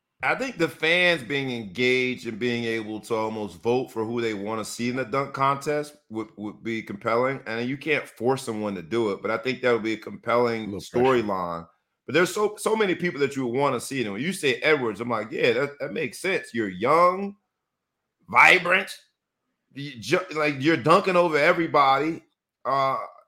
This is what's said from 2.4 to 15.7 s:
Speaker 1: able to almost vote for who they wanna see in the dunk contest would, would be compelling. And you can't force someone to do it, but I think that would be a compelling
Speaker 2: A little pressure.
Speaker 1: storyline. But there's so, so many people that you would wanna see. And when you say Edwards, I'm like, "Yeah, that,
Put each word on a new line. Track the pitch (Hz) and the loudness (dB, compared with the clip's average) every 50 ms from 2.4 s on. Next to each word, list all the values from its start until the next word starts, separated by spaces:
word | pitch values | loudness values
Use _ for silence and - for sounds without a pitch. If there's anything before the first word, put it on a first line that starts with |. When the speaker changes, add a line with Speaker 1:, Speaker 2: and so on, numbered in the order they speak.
| 123 123 120 120 117 | -2 -2 -2 -2 -2
Speaker 1:
able | 113 113 113 107 104 107 104 | -2 -2 -4 -4 -6 -8 -8
to | - - 113 | -6 -4 -2
almost | 110 110 110 110 107 107 95 85 82 | -2 -2 -2 -4 -6 -8 -8 -8 -4
vote | - 117 123 131 127 - | -2 0 0 0 0 -4
for | - 113 110 | -6 -6 -4
who | 113 120 120 | -4 -2 -2
they | 117 113 107 | -2 -2 -2
wanna | 98 101 107 110 110 104 | -4 -4 -6 -6 -6 -6
see | - - - 120 123 | -8 -6 -6 -4 -4
in | 123 | -2
the | 131 127 | -4 -4
dunk | 107 139 135 139 135 - | -4 -2 -4 -4 -4 -2
contest | 135 135 139 139 139 139 151 147 147 147 147 - _ _ - | 0 0 0 0 0 -2 -4 -4 -4 -4 -8 -12 _ _ -10
would, | 107 110 107 107 - | -8 -8 -8 -8 -10
would | 101 104 104 - - - | -12 -12 -12 -10 -10 -8
be | 113 113 110 | -6 -6 -6
compelling. | 104 - 101 98 - 113 113 120 127 135 135 135 - | -6 -10 -10 -6 -2 0 2 2 2 0 -2 -6 -8
And | 110 113 117 120 127 | -8 -6 -4 -4 -4
you | 143 | -6
can't | 135 - 160 147 127 - | -6 -2 -2 -2 -2 -2
force | - - - 113 127 135 131 | -6 -8 -2 0 0 0 0
someone | 131 120 110 107 107 104 98 | -2 -6 -4 -4 -4 -4 -4
to | 90 | -6
do | 82 78 110 120 113 101 | -6 -4 -2 0 0 0
it, | 95 - | -2 -2
but | - 104 | -2 -4
I | 113 | -4
think | 113 - 131 127 127 | -2 -2 -4 -4 0
that | 127 123 117 | 2 2 2
would | 110 104 | 2 0
be | 110 110 | -2 -4
a | |
compelling | 107 - 107 101 - - 117 117 120 123 117 117 110 110 | -4 -8 -12 -14 -8 -2 0 2 2 2 2 0 -2 -6
Speaker 2:
A | |
little | 104 101 90 | -6 -8 -10
pressure. | - - - 120 127 131 131 120 107 | -8 -4 0 2 4 4 4 4 2
Speaker 1:
storyline. | 101 95 92 90 87 85 82 85 - _ _ _ _ _ _ _ | 0 -2 -2 -2 -4 -4 -6 -8 -12 _ _ _ _ _ _ _
But | - 127 | 0 2
there's | 170 180 170 - | 2 2 2 0
so, | 208 214 202 208 | 0 -2 -2 -2
so | - - 208 220 | -2 -2 0 2
many | 220 214 185 165 | 2 2 0 0
people | - 175 175 131 139 | 0 -2 -2 0 0
that | 143 135 139 | 0 0 0
you | 135 131 | -2 -2
would | 117 117 135 | -2 0 0
wanna | 143 139 127 113 | 2 2 0 -2
see. | - - 139 135 | -4 -6 -4 -4
And | 113 104 98 | -2 -2 -4
when | 110 | -4
you | 143 185 - | -4 -4 -4
say | - 151 135 117 | 0 0 0 0
Edwards, | - - 156 156 139 123 110 101 98 | 2 2 2 2 2 2 -2 -2 -4
I'm | 117 123 | -4 -2
like, | 117 107 107 110 | -2 -4 -4 -4
"Yeah, | - - 160 123 | -4 0 2 2
that, | 110 123 143 139 | 2 2 0 -4